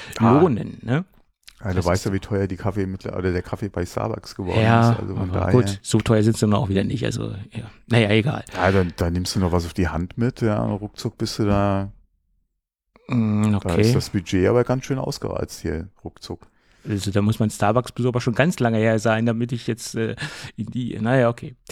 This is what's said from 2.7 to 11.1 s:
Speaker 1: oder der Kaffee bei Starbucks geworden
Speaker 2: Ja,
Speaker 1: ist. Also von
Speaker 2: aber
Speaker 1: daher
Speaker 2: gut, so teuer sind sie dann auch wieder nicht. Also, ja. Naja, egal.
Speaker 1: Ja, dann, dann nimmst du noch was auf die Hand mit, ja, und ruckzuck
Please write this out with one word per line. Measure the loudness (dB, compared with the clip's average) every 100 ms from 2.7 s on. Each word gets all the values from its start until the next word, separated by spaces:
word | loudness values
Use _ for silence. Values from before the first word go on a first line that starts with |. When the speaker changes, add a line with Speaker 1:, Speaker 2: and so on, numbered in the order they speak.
| -2 -4 -6 -8 -4
Speaker 1:
oder | -2
der | -2
Kaffee | -4 -6 -6
bei | -4
Starbucks | -6 -4 -4 -6 -10
geworden | -8 -2 2
Speaker 2:
Ja, | 4 6 4
Speaker 1:
ist. | 2
Also | -2
von | -4 -2
Speaker 2:
aber | -2
Speaker 1:
daher | 2
Speaker 2:
gut, | 4 2 -2
so | 0 0
teuer | 4 4
sind | 4 2
sie | 2
dann |
auch | 2 2
wieder | 0
nicht. | 0 -2
Also, | -4 -4 -6 -8 -12
ja. | -12 -14 -14 0
Naja, | 2 4
egal. | 4 2 -2 -6
Speaker 1:
Ja, | 0 2
dann, | 4 2 0
dann | -2
nimmst | -2 -2 0
du |
noch | 2
was | 2 0
auf |
die | -2 -2
Hand | -2 -6 -2
mit, | -4 0
ja, | 0 0
und | -2 -4
ruckzuck | -8 -8 -8